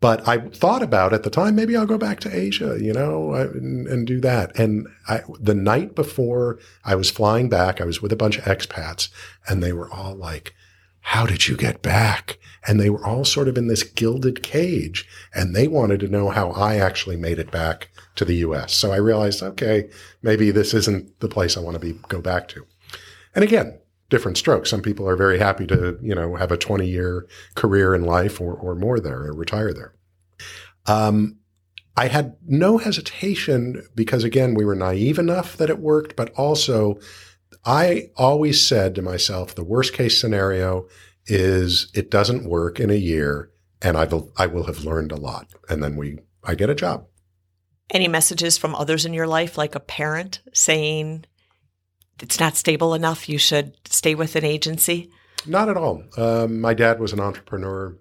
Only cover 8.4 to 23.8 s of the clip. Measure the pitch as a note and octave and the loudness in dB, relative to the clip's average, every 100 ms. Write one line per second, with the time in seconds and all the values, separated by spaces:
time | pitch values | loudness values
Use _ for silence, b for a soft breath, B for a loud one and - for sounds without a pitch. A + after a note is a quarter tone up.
8.4 | G2 F#2+ - - E2 E2+ - B B B | 0 -2 -2 -8 -10 -8 -8 B B B
9.4 | - F#2+ F2 E2+ E2+ F#2+ F#2+ G2 E2 D#2 | -4 -2 0 -4 -8 -10 -12 -10 -10 -10
10.4 | - - b b b b - A2 A2+ F2+ | -12 -20 b b b b -2 0 2 2
11.4 | - - A#1 - - F#2+ A2 G2 - - | 0 0 -2 -2 0 4 4 0 -6 -16
12.4 | B B - G#2 G#2 G#2 - A#2+ C#3 - | B B 2 4 4 2 -2 -2 0 2
13.4 | C3+ A#2+ A#2 A2 - - A2+ C3 C3 B2 | 2 2 0 0 -2 -2 0 2 0 -2
14.4 | - D3+ F3+ C#3 D#2 E2+ - B B - | -4 -2 0 -2 -4 -8 -12 B B -4
15.4 | F2+ F#2 D3 D#3 A2 G2+ G2 G2+ G2+ G2+ | -2 2 2 2 2 2 0 0 2 0
16.4 | F2+ F2+ G#2 G#2+ F#2+ - - E2+ E2 E2 | 0 0 0 2 2 0 -6 -4 -2 -4
17.4 | - E2 E2 D#2+ - B B - F2 F2 | -4 -4 -2 -4 -10 B B -4 0 0
18.4 | E2 D2+ B1 - G#2 F#2+ A2 G#2+ G#2 G2 | 0 -2 -2 0 0 2 4 4 2 -2
19.4 | F#2+ - A2+ G#2+ G2 B B B A2+ A2 | -6 -4 0 0 0 B B B 0 4
20.4 | G#2+ G2+ G2+ A2+ G#2 G2 - - A2+ G#2 | 4 4 4 2 2 0 -4 -8 -6 0
21.4 | F2 F#2+ E2+ E2+ E2+ E2 - F#2 F2+ F2+ | 0 -2 -6 -8 -8 -8 -8 -6 -4 -4
22.4 | - - - _ B B B B B F#3+ | -6 -14 -20 _ B B B B B 2
23.4 | G#3 A3 - - | 4 4 0 -8